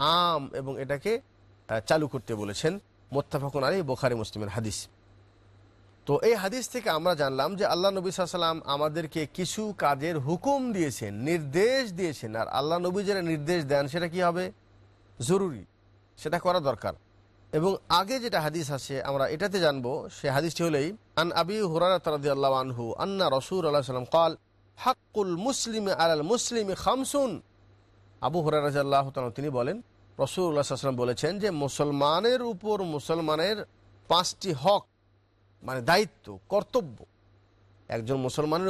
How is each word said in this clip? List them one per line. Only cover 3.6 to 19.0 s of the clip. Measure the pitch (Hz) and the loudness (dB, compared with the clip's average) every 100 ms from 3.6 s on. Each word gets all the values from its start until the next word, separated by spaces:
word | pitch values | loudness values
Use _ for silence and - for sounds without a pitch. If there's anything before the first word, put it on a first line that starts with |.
| 131 | 0
আলাইহি, | 190 147 | 0 -2
বুখারী | 127 131 120 | 0 0 0
মুসলিমের | 110 104 101 95 | -4 -6 -6 -4
হাদিস। | 110 - - _ _ - _ _ _ - - _ - _ - | -4 -6 -10 _ _ -20 _ _ _ -20 -20 _ -20 _ 0
তো | 143 220 | 2 4
এই | 226 | 4
হাদিস | 190 254 226 | 0 -4 -6
থেকে | 247 220 156 | -4 0 2
আমরা | 175 165 | 2 2
জানলাম | 139 131 147 190 | 0 0 0 0
যে | 190 | 0
আল্লাহ | 170 196 196 | 2 2 0
নবী | 185 | -2
সাল্লাল্লাহু | - 175 | -2 -4
আলাইহি | 180 | 0
ওয়াসাল্লাম | 165 165 - 143 | 0 -2 -2 0
আমাদেরকে | 151 151 151 160 147 - | 0 -2 -4 -4 -4 -4
কিছু | 180 - 214 196 | -6 -4 -6 0
কাজের | 156 139 156 160 131 | 0 2 0 -2 -2
হুকুম | 175 269 277 254 202 | -2 0 0 0 0
দিয়েছেন, | 156 117 107 101 135 | -2 -2 -6 -4 -2
নির্দেশ | 175 147 151 220 269 240 170 | -2 0 2 2 2 -2 -4
দিয়েছেন। | 180 139 113 110 | -4 -4 -6 -4
আর | 107 - | -2 0
আল্লাহ | 147 170 180 | 0 0 0
নবী | 185 196 | 0 0
যেটা | 196 170 | 0 0
নির্দেশ | 156 147 180 139 | -2 0 0 2
দেন | 143 143 | 0 0
সেটা | 165 170 | -2 -2
কি | 175 175 | 0 0
হবে? | 170 185 - _ - - _ _ - 120 | 0 -4 -8 _ -20 -20 _ _ -6 0
জরুরি, | 190 190 120 - _ _ _ _ - | 2 2 -4 -14 _ _ _ _ -12
সেটা | 156 165 180 | -4 0 2
করা | 180 139 | 2 2
দরকার। | 117 104 82 _ _ _ _ - 156 | 0 -4 -8 _ _ _ _ -4 0
এবং | 180 190 - 170 | 2 0 2 2
আগে | 190 262 | 2 -2
যেটা | 233 190 151 | -2 0 0
হাদিস | 160 139 139 | -2 -4 -6
আছে | - 135 | -6 -4